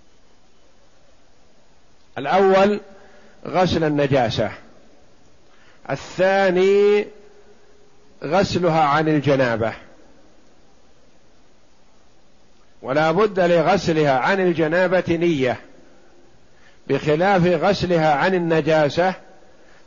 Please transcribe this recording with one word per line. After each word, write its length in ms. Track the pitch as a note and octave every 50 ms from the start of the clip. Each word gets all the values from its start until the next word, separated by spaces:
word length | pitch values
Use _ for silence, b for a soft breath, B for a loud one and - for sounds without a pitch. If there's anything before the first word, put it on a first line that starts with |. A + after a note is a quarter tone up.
| - - - - - - - - - - - - - - - - - - - - - - - - - - - - - - - - - - - - - - - - - - -
الأول 600 | A#2 C3 C#3 D#3+ F#3+ G3 F#3+ F#3+ F#3+ G3 G3+ G#3 G3+ - - - B B B B B B B B B B
غسل 380 | - C3+ E3+ F#3 E3+ - E3+ D#3+
النجاسة، 680 | D3+ D3+ C#3+ C#3+ C#3 C#3 C3 A#2+ A2+ - - A2 G2 - - - - - - - - - - - - - - - - - - - b b b b b b b b -
الثاني 1160 | C#3 C3 - - - - F3+ F#3+ G3 G3 G3 F#3+ F3 F3+ F#3 G3 G3 G3+ G3+ G3+ G#3 G#3 - - - - - - - - - - - - - - - - - - - - - - - - -
غسلها 600 | C3+ D#3 F#3+ G3 - - F#3 F3+ E3+ D#3+ D#3+ D#3
عن 240 | C#3+ C#3+ D#3 D#3+
الجنابة، 680 | D#3 D#3 D3 C3 C#3+ C#3+ C3+ C3 B2 A#2 G#2+ A2 A2 - - - - - - - - - - - - - - - - - - - - - - - - - - - - - - - - - - - - - - - - - - - - - - - - - - - - - - - - - - - - - -
ولا 300 | A2+ A2+ C3 D3+ D#3 D#3+
بد 280 | E3 F#3 A3 G#3+ G3 F#3+
لغسلها 800 | F3 F3 F3 E3+ D3+ E3 G3 F#3+ - E3+ D#3+ D#3 D3+ C#3+ C3+ B2+
عن 200 | A#2+ D#3 G3 G3
الجنابة 640 | F#3 F3+ E3+ D3 E3 D3+ D#3+ F3+ F#3 F3+ F#3 F3+ F3 -
نية، 480 | E3+ E3 E3 F3 E3 C#3 B2+ B2 A#2 - - - - - - - - - - - - - - - - - - - b b b b b b b
بخلاف 580 | - C3+ C#3 C#3 D3+ D3+ D#3 F3+ G3 G3+ F#3 E3
غسلها 680 | F3+ F3+ D3+ D#3 G3 G3 - F3+ F3+ F3 E3 D#3 D#3 D3
عن 200 | D3 D#3 F#3 F#3+
النجاسة 800 | F3+ E3+ E3 E3 D#3+ D3 D3+ D#3+ D#3 D3+ C#3+ C#3 E3+ F3 F#3 F3+ - - - - - - b b b b b b b b